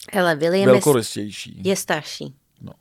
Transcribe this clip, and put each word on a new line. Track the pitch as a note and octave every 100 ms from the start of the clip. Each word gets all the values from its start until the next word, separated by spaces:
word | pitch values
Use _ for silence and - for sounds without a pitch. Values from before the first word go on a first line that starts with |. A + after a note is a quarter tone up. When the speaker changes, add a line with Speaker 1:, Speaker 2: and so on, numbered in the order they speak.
| -
Speaker 1:
Hele, | G#3 F3+ D3+
William | E3 F#3+ G3
je |
s-, |
Speaker 2:
velkorysější? | F#3+ D3+ C3 G#2+ A2+ G#2 F#2+ - -
Speaker 1:
je | F#3 G3
starší. | - D#3+ - - D3 C3 _ _
Speaker 2:
No. | - -